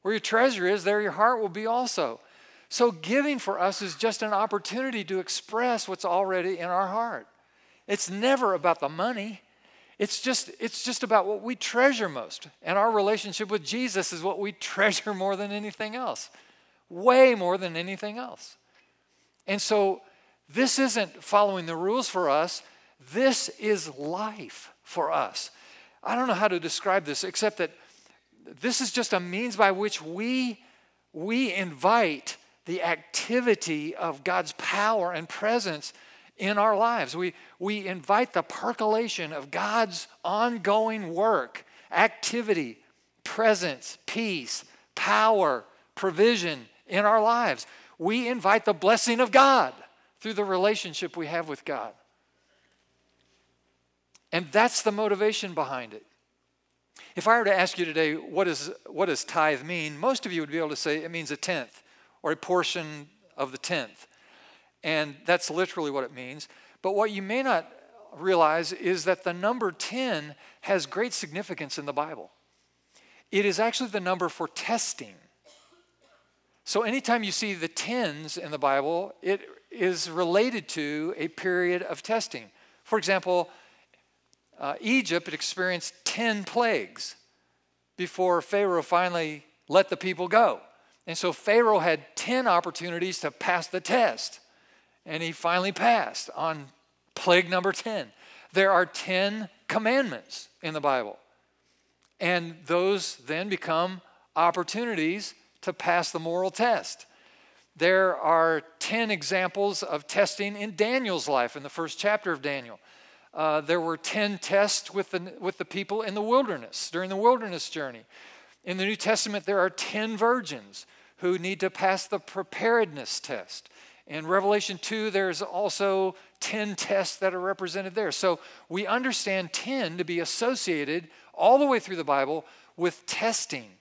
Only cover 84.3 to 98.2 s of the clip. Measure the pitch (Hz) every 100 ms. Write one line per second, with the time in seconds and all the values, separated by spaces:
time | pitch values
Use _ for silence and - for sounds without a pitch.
84.3 | _ _ - 139 143 220 262 190 170 -
85.3 | 151 - - 185 175 - - - - 233
86.3 | 214 190 233 233 175 95 - - - _
87.3 | _ _ _ _ _ _ - 175 - 180
88.3 | 175 - 202 202 175 147 175 180 175 160
89.3 | 151 - _ _ 165 190 175 185 175 180
90.3 | 214 226 113 - _ _ _ - 165 180
91.3 | - - 220 233 208 165 156 143 - -
92.3 | 254 247 175 175 - 175 170 185 175 156
93.3 | - - 175 165 185 - 247 214 113 -
94.3 | - _ _ _ _ _ _ - 156 165
95.3 | 160 170 175 190 - 233 233 139 - -
96.3 | - 160 156 139 _ _ _ _ - -
97.3 | 175 175 185 190 - 220 214 117 _